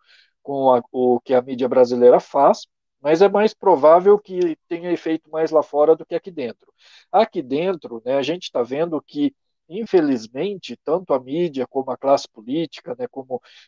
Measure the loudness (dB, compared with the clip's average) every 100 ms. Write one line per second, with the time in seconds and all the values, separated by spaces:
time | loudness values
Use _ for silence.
0 | _ _ _ _ -10 -2 2 2 0 -2
1 | 0 0 0 -2 -2 -4 0 2 2 4
2 | 6 6 2 2 2 2 -4 _ _ _
3 | -2 2 4 4 0 0 2 4 6 6
4 | 6 2 0 -4 -4 -4 -10 -10 -6 -6
5 | -4 -6 _ -6 0 0 0 2 2 2
6 | -2 -10 -10 -10 -10 -12 _ _ _ _
7 | _ -2 -2 -4 -6 -4 -4 -6 -10 -12
8 | -4 -4 -4 -6 -6 -6 -6 -4 -4 -6
9 | -8 -4 -4 -4 _ _ _ -12 -2 0
10 | 2 -2 -6 -8 -8 -8 -14 -12 -6 -4
11 | -2 -4 -4 -4 -4 -4 -6 -6 -8 -4
12 | 0 0 -2 -18 -10 -8 -8 -12 -16 -12
13 | -12 -12 -12 -12 _ -20